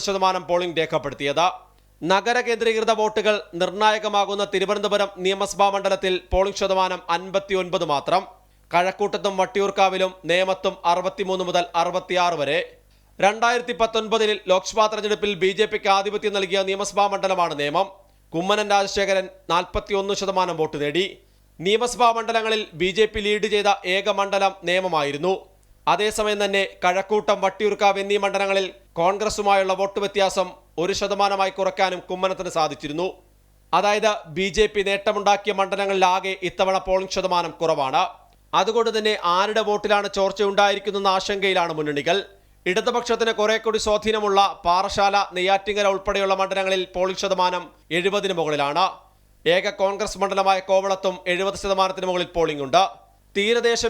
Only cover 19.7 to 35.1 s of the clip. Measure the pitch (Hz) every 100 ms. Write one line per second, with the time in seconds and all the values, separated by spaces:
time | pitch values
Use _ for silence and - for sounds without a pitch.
19.7 | 208 202 196 196 190 196 185 180 160 156
20.7 | 147 143 170 196 - _ _ _ - 175
21.7 | 220 240 220 233 226 226 226 220 220 202
22.7 | 156 185 190 214 214 208 208 214 208 202
23.7 | 190 180 190 202 196 196 196 196 190 170
24.7 | 180 185 160 143 139 180 190 - _ _
25.7 | _ - 175 214 214 208 208 202 196 190
26.7 | - 180 185 190 214 208 196 190 - 208
27.7 | 202 202 196 196 202 196 196 196 196 190
28.7 | - _ - 175 202 214 214 202 196 190
29.7 | 185 196 208 196 202 190 190 180 - _
30.7 | - 180 196 202 196 202 196 190 190 185
31.7 | 185 185 180 - 185 185 185 175 165 156
32.7 | 139 143 151 180 - _ _ _ _ _
33.7 | 170 202 208 214 208 165 151 190 190 208
34.7 | 208 190 196 214